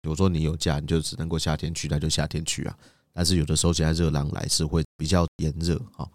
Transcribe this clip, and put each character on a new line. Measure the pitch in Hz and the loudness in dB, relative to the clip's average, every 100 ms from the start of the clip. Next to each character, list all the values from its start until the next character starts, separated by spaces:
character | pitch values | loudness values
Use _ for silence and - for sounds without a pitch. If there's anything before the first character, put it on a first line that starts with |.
| 78 | -4
我 | |
说 | 78 95 | 2 2
：“你 | 82 | 2
有 | 78 80 | 0 0
假， | 85 73 | 0 -2
你 | 76 | 0
就 | 82 | -2
只 | 78 - | -2 -6
能 | 82 | -4
够 | 82 | -2
夏 | 80 76 | -2 -2
天 | 78 | -4
去， | 82 73 | -6 -2
那 | 76 | 0
就 | 78 | 0
夏 | 78 76 | 0 -2
天 | 78 | -4
去 | - - | -4 -4
啊。” | - - - _ _ | -6 -10 -20 _ _
但 | - | -2
是 | 85 90 | 2 2
有 | |
的 | 73 | 2
时 | 78 87 | 2 2
候 | |
现 | 82 | 2
在 | 78 | 2
热 | 80 82 | 2 2
浪 | 73 71 | 2 -2
来 | - 71 | -4 -2
是 | - | 0
会 | 78 82 76 - | 2 0 -2 -4
比 | 78 | 2
较 | 87 85 - | 2 2 0
炎 | 80 78 | -4 0
热 | 82 85 123 | 0 0 -4
哈。 | - - | -12 -12